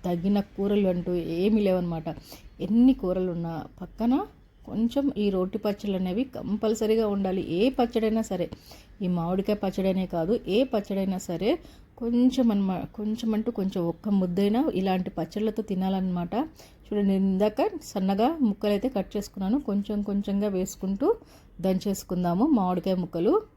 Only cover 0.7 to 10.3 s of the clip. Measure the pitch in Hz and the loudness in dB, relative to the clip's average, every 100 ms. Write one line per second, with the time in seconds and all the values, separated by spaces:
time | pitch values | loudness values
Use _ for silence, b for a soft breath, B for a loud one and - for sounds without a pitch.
0.7 | 208 190 180 175 180 165 170 196 220 202 | 2 2 0 -2 -2 -2 0 2 4 4
1.7 | 185 175 160 160 - B B B - 175 | 2 0 -4 -6 -10 B B B -10 0
2.7 | 226 254 262 185 185 185 170 165 160 - | 6 6 4 0 0 -2 -2 -6 -8 -10
3.7 | - 185 - 226 277 427 - - _ - | -14 -16 -4 0 0 -2 -12 -20 _ -10
4.7 | 208 233 277 277 - 208 190 185 208 208 | -2 0 0 0 0 0 2 -2 -2 -2
5.7 | 202 202 185 185 196 262 - - 202 220 | -2 -2 -2 0 -2 -4 -6 -4 -2 0
6.7 | 220 220 220 214 202 190 190 - 170 247 | 0 2 2 2 0 0 -2 -2 2 2
7.7 | 262 240 233 220 220 220 185 165 B B | 2 0 0 0 0 -2 -2 -4 B B
8.7 | B B - 180 175 165 190 196 208 196 | B B -6 -2 0 0 -2 0 -2 -2
9.7 | 185 190 190 180 170 165 | 0 0 0 -2 -2 0